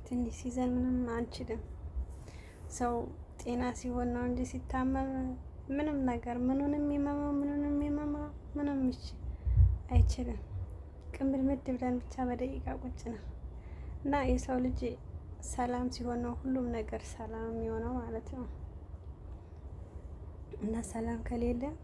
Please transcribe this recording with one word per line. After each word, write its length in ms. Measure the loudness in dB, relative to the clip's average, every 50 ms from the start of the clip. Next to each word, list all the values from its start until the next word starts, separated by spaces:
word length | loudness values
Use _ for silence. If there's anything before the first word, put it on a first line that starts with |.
| -6
ትንሽ 300 | -2 -2 0 0 0 -2
ሲይዘን 360 | -4 -6 -4 0 0 2 2 4
ምንም 240 | 4 4 4 4 2 2 0
አንችልም። 500 | 0 -2 -2 -2 -4 -8 -4 -4 -4 -4 -4 -8 -10 -8 -8 -4 -2 -2 -4 -4 -6 -12 -12 -12 -12 -14 -14 -14 -14 -12 -12 -10
ሰው 240 | -2 0 0 2 2 0 -2 -4 -8 -12 -12 -14 -12
ጤና 260 | -8 -4 -2 0 0 0 0 -2
ሲሆን 360 | -2 -4 -2 0 0 2 2
ነው 140 | 0 2 0
እንጂ 160 | 0 2 0 0
ሲታመም 640 | -2 -2 -6 -6 -2 0 2 4 4 4 2 2 2 0 0 0 -2 -2 -6 -8 -12 -12 -12 -6
ምንም 300 | -2 0 0 2 2 2 4 4
ነገር 340 | 4 2 2 0 -2 0 2
ምኑንም 460 | 4 4 4 4 4 4 4 4 4 4
ይመመው፣ 420 | 4 4 4 2 2 2 2 2
ምኑንም 440 | 2 2 2 2 2 2 2 2 2 2
ይመመው፣ 440 | 4 2 2 2 2 0 -2 -2 -2 -6 -6 -10 -12 -6
ምንም 300 | -2 0 0 2 2 4 2
ይች-፣ 260 | 2 2 0 -6 -8 -8 -6 -6 -6 -6 0 2 6 10 10 10 10 10 4 -2
አይችልም። 520 | 6 8 10 10 10 8 2 0 -2 -2 -4 -6 -6 -6 -6 -6 -6 -8 -10 -10 -12 -12 -12 -12 -10
ቅምድምድ 500 | -4 0 2 2 4 4 4 4 2 2 0
ብለን 320 | -2 -2 0 2 2 0
ብቻ 280 | 0 -2 -4 -4 -2 0
በደቂቃ 400 | 0 0 0 -2 -2 -2 -4 -4 -4 -4
ቁጭ 240 | -4 -4 -6 -6 -6 -6
ነው። 160 | -6 -6 -6 -8 -8 -10 -8 -10 -10 -10 -10 -10 -10 -10 -10 -8 -8 -8
እና 240 | -4 0 2 4 4 6
የሰው 340 | 4 4 4 4 2 0 2
ልጅ 220 | 2 2 0 0 -2 -2 -4 -6 -10 -10 -10 -10 -10 -10 -12 -10 -8
ሰላም 440 | -6 -2 -2 0 0 0 0 0 -2
ሲሆን 300 | -2 -2 -2 -2 0 0
ነው 140 | -2 -2 -2
ሁሉም 300 | -2 0 0 2 2 2 0
ነገር 320 | 0 -2 -2 -2 -4 -6 -6
ሰላም 400 | -8 -10 -8 -8 -6 -6 -4 -4
የሚሆነው 460 | -4 -2 -2 -2 -2 -2 -2 -2 0 -2
ማለት 320 | -2 -2 -2 -4 -6 -6 -6
ነው። 160 | -6 -6 -6 -6 -8 -8 -10 -10 -10 -12 -12 -12 -12 -12 -12 -12 -12 -12 -12 -12 -12 -12 -12 -14 -14 -12 -12 -12 -10 -10 -12 -12 -12 -12 -12 -10 -12 -10 -10 -12 -10 -12 -12 -12 -8
እና 180 | -4 -2 -2 -2 -2 -2
ሰላም 360 | -4 -4 -4 -2 -2 -2 -4 -4
ከሌለ 400 | -4 -2 0 2 2 2 0 -2 -4 -6 -8